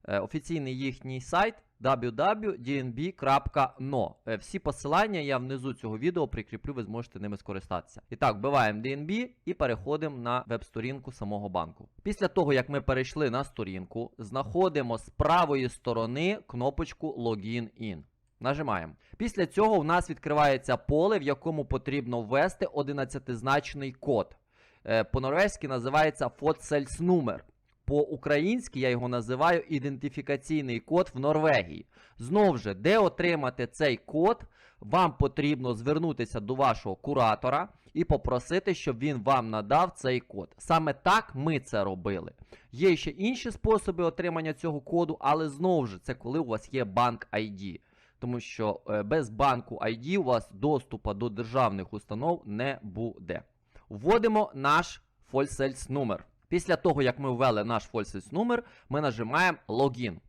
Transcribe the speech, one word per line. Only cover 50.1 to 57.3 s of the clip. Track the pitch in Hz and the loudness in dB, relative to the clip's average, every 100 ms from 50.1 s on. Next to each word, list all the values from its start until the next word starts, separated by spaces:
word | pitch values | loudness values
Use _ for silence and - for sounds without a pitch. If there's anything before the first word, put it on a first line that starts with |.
| 196 | -2
у | |
вас | 131 120 - | 2 0 0
доступу | 95 139 139 - 110 107 | -2 0 0 -2 -8 -6
до | 101 113 | -4 -4
державних | 101 113 131 117 98 92 | -4 -4 2 2 0 -6
установ | 104 - 107 151 170 | -10 -8 -4 -2 -2
не | 107 104 131 135 | -4 -4 -4 -4
буде. | 104 92 113 - 87 85 - _ _ - _ | -10 -6 -6 -8 -8 -8 -10 _ _ -20 _
Вводимо | 104 147 226 226 214 214 | -2 4 4 6 4 2
наш | 135 139 156 175 - _ _ _ | 0 4 4 2 -12 _ _ _
фольсельс | 135 139 - 135 131 - | 0 0 0 -2 -4 -4
номер. | 139 120 90 - _ _ | -2 0 -2 -8 _ _
Після | 175 175 170 | -2 0 2
того, | 180 139 | 2 4
як | 127 123 | 2 2
ми | 135 | -4